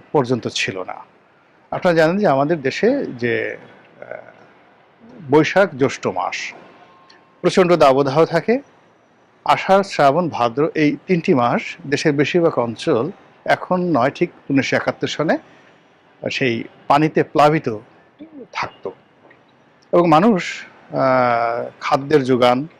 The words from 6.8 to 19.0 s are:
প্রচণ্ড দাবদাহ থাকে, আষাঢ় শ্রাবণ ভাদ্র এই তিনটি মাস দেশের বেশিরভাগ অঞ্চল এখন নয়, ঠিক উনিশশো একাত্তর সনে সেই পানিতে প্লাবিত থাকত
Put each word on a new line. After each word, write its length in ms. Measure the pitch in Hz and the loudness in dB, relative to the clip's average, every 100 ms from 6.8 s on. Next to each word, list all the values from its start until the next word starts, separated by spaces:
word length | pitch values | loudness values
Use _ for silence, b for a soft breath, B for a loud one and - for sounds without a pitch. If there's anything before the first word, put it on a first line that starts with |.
| - _ _ b _ _ | -20 _ _ b _ _
প্রচণ্ড 360 | 175 196 175 170 | -2 2 2 4
দাবদাহ 480 | 143 131 139 143 | 4 4 2 0
থাকে, 340 | 165 170 - 254 - _ _ _ _ _ _ _ | 0 0 -2 -2 -4 _ _ _ _ _ _ _
আষাঢ় 380 | - 139 - 196 | -2 0 2 2
শ্রাবণ 460 | 196 - 139 151 170 | 2 2 2 2 0
ভাদ্র 420 | - 120 120 156 | -2 -2 0 -2
এই 220 | 156 147 143 - | 0 0 0 -2
তিনটি 280 | 175 190 | -2 2
মাস 420 | 139 120 165 - - 139 | 2 2 -2 -6 -14 -6
দেশের 220 | 139 160 | -2 0
বেশিরভাগ 460 | 143 135 180 165 135 | 0 0 2 0 0
অঞ্চল 520 | 117 107 165 117 151 - _ _ | -4 -4 -2 -2 -2 -8 _ _
এখন 360 | - 143 - 180 | -2 -2 -2 -2
নয়, 300 | 180 135 131 | 0 0 0
ঠিক 200 | - 175 - - | -2 -6 -6 -4
উনিশশো 260 | 139 123 123 | -2 0 -2
একাত্তর 320 | - 120 127 | -4 -6 -6
সনে 300 | - 156 269 - b b b _ _ _ _ - | -4 -2 -4 -6 b b b _ _ _ _ -8
সেই 340 | - 127 117 - - - | -4 -4 -4 -8 -8 0
পানিতে 340 | 143 156 165 | 2 2 0
প্লাবিত 560 | - 147 147 156 - 107 - _ _ - 320 302 214 | 0 4 4 2 -4 -10 -12 _ _ -20 -20 -20 -14
থাকত 380 | - - - 95 92 | -10 -10 -10 -14 -14